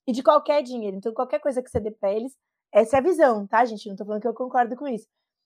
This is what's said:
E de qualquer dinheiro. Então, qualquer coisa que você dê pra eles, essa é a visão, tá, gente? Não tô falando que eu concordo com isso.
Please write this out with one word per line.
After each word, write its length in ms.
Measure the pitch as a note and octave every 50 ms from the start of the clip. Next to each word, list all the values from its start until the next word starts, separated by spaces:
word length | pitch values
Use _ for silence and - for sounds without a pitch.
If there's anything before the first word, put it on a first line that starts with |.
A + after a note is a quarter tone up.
| _
E 60 | C4
de 100 | A3 C4+
qualquer 400 | B3+ D#4+ D4+ D4 D4 - C#4+ D4
dinheiro. 340 | B3+ B3 B3+ A#3 G#3+ G3+ F#3+
Então, 180 | F#3+ - A3+ A3
qualquer 260 | - B3+ B3+ D4+ D4
coisa 220 | - D4 A#3 B3+
que 80 | B3+ -
você 100 | - A3+
dê 100 | G#3 C4
pra 220 | A3+ - - G3
eles, 240 | G3+ A3 A#3+ C4+ - _ _ _ _ _ _ _
essa 240 | - G#3 A3+ A3+ C#4
é 20 | C4+
a 20 |
visão, 440 | B3+ F#4 F4+ D#4 D#4 C4 A3+ G#3 G3+
tá, 180 | - A3 A3+ B3+
gente? 240 | A#3 A3 G#3 - G#3
Não 80 | F#3+
tô 80 | F#3 G#3
falando 160 | G#3 G#3+ G#3
que 60 | A3 A#3
eu 60 | A3
concordo 420 | - B3+ B3+ C4 B3 A#3+ A3 B3
com 100 | B3 D4 C#4
isso. 180 | A#3 G#3 - _ _ _ _ _ _ _ _